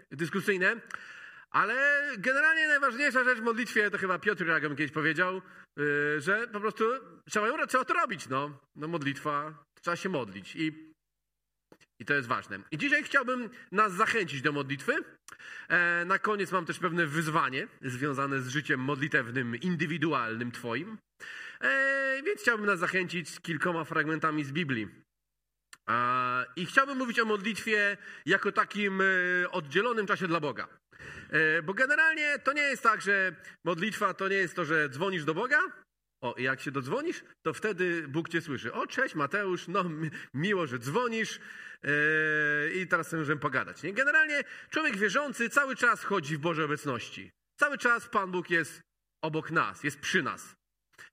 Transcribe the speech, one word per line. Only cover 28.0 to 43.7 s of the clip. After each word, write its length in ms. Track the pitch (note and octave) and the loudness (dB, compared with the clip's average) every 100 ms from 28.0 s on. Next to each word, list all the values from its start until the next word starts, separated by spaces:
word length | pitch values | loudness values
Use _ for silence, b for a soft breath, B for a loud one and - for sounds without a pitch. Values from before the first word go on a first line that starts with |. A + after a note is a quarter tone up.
| B B - | B B 0
jako 260 | F#3+ G3+ | 2 2
takim, 500 | G3+ G3 G3 G3+ F#3+ | 2 0 0 0 2
e, 480 | F#3+ F#3 F3+ F3+ F3+ | 4 4 4 2 0
oddzielonym 560 | F3+ C#3+ D#3 A#3 A3+ G3 | -2 -2 0 2 0 0
czasie 200 | G3 F3+ | 0 0
dla 120 | E3 | 0
Boga. 280 | D3 G#2 E2 - _ B B B B | 0 -4 -8 -14 _ B B B B
E, 300 | D3+ D#3 D#3+ | 2 4 4
bo 120 | D#3+ | 0
generalnie 640 | G3 C4 D4+ D#4+ D#4 D4 C#4+ | 0 2 4 4 4 0 0
to 140 | - | 0
nie 80 | C#4+ | 0
jest 220 | C#4+ B3 | 0 2
tak, 180 | A#3 G#3 | 2 2
że 340 | E3+ G3+ F#3 E3 B B E3 | 2 2 2 -2 B B -2
modlitwa 480 | F3 G#3+ - G3+ | 0 -2 0 -2
to 140 | E3+ F#3+ | 0 0
nie 80 | G3 | 2
jest 200 | F3+ - | 0 0
to, 100 | D3+ | 0
że 240 | D#3+ D3 | 2 2
dzwonisz 360 | C3 G3 F#3 D3 | 0 -2 0 -2
do 80 | |
Boga. 260 | D#3+ B3 D4 F4+ - - _ _ _ | 0 2 2 2 -4 -20 _ _ _
O, 100 | B2 | -6
i 100 | A#2 | -2
jak 180 | B2+ C3+ | 0 0
się 100 | D3 | -2
dodzwonisz, 520 | C#3 B2+ G#3+ E4 - B - D#3+ | -4 -2 -2 -2 -6 B -8 -6
to 80 | |
wtedy 540 | - G#3+ F3+ F3+ E3+ D3+ | -2 -2 0 0 -2 -2
Bóg 220 | D3 D#3+ | -4 -2
cię 120 | E3+ | -2
słyszy. 320 | E3 B2+ A2+ | -2 -4 -4
"O, 140 | A3+ C#4 | -6 -4
cześć 280 | - C4 D#3+ | -2 -2 0
Mateusz, 520 | C#3 G3+ G3 F3+ - | 0 0 -2 -4 -2
no 160 | G3 | -2
mi-, 260 | F3+ D#3 D#3+ G3+ B | -2 -2 -4 -6 B
miło, 340 | B2+ F#3 G3 D#3 | -2 0 2 0
że 120 | A#2+ | -2
dzwonisz, 600 | A#2 F3+ B3 A3+ G#3+ - B B B B | -2 0 0 0 -4 -6 B B B B
e, 880 | C#3 D3 D3+ D#3 D#3 D3+ D3 D3 D3+ | 0 2 4 4 2 2 2 2 0
i 140 | F#3 F#3 | -2 0
teraz 200 | F3 D#3 | 0 0
sobie 120 | E3 | -2
możemy 220 | D3 D3+ | -2 0
pogadać", 420 | D3 C3 A2 | 0 -2 -2